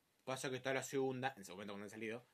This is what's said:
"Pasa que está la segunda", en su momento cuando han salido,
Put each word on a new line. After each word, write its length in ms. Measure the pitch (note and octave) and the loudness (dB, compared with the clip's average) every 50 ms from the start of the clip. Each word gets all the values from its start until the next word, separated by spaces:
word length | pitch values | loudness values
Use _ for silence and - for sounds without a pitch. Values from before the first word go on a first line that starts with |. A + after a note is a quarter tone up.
| _ _ _ _ - | _ _ _ _ -4
"Pasa 260 | - C3 B2+ - C#3 | -2 -2 0 0 0
que 60 | B2+ | 0
está 180 | B2+ B2+ C3+ C3+ | 0 2 4 4
la 80 | C3 B2+ | 4 2
segunda", 500 | - C#3+ C#3 C3+ C3 C3 B2+ B2+ C3 - | 2 2 4 4 4 2 2 0 0 0
en 80 | - G2 | -2 -10
su 80 | - F2 | -10 -8
momento 220 | F#2+ G#2+ G2+ G2+ | -6 -6 -6 -6
cuando 100 | G2+ G#2 | -6 -6
han 60 | G2+ | -8
salido, 360 | A2 A2 A2+ A2 A2 B2 - - | -6 -4 -4 -4 -4 -4 -8 -12